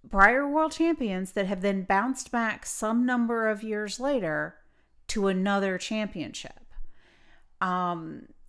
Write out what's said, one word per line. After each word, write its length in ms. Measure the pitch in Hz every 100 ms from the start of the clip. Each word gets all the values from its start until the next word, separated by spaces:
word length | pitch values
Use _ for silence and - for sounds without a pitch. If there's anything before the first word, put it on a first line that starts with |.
| 233
prior 380 | 202 202 254 285
world 240 | 294 311
champions 600 | - 330 320 233 185 185
that 140 | - 190
have 140 | 190
then 220 | 202 196
bounced 480 | 185 196 240 254 -
back 340 | 240 220 -
some 400 | - - 220 233
number 440 | 247 247 233 233 220
of 140 | 208
years 360 | 220 208 214 208
later 560 | 269 269 170 151 151 - _ _ _ _ -
to 200 | 220 196
another 500 | 185 196 196 196 185
championship. 840 | - 220 208 - - - - - - - - - _ _ - - - _
Um, 640 | 185 180 180 170 160 156 - -